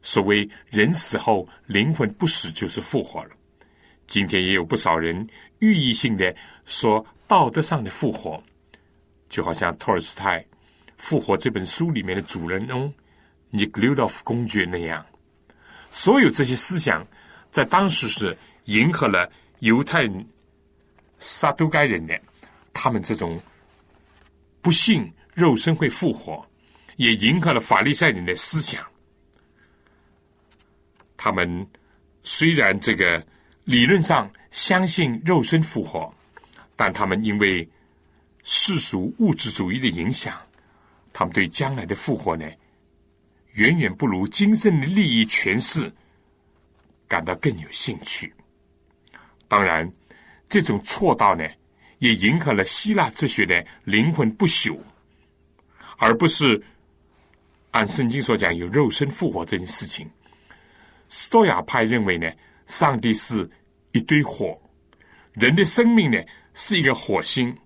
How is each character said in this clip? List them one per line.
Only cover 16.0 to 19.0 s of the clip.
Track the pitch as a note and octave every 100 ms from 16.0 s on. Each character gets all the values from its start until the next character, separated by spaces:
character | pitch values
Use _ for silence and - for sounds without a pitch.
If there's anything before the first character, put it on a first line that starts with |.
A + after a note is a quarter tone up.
| - C4+
有 | F#3
这 | -
些 | B2+ B2+
思 | - F3+
想 | C#3+ E2 D2+ _ - - _
在 | -
当 | C3 F3+ G3
时 | D#3 A#2
是 | - G2 E2+ - _ -
迎 | G#2 C3
合 | E3